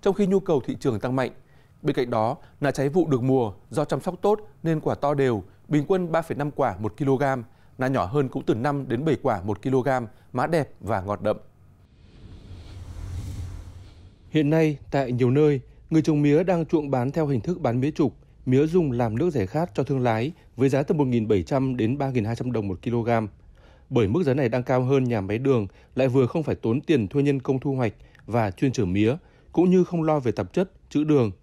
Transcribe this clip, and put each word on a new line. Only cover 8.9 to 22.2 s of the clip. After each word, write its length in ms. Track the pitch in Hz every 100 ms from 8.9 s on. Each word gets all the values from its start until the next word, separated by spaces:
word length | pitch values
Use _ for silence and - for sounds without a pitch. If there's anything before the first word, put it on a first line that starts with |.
| 117 160
bảy 120 | 127
quả 180 | 135 104
một 200 | 98 101
kg, 280 | 139 131 123 131 113 - -
má 140 | 123 151
đẹp 220 | 165 139 -
và 220 | 95 107
ngọt 200 | 92 101
đậm. 160 | 104 104 - _ - - _ - - - - - - - - - - - - - - - - - - - - - - - -
Hiện 200 | 156 147
nay, 280 | 160 160 143 -
tại 200 | 143 131
nhiều 200 | 123 123
nơi, 300 | 135 151 139 - - -
người 120 | 160
trồng 200 | 151 151
mía 220 | 147 147
đang 220 | 185 175 156
chuộng 260 | 165 147
bán 200 | 131 123
theo 160 | 151 151
hình 140 | 135
thức 200 | 101 180
bán 180 | 139 117
mía 120 | 139
trục, 220 | 156 143 - - - -
mía 220 | 131 156
dùng 240 | 180 156
làm 260 | 120 120 110
nước 120 | 175
giải 180 | 143 95
khát 240 | - 175
cho 100 | -
thương 200 | 131 135
lái 280 | 123 110 131 - - -
với 140 | 135
giá 140 | 131
từ 120 | 139 156
một 120 | 135
nghìn 200 | 120 107
bảy 160 | 104
trăm 340 | 82 139 131 123
đến 200 | 110 143
ba 120 | 135
nghìn 160 | 127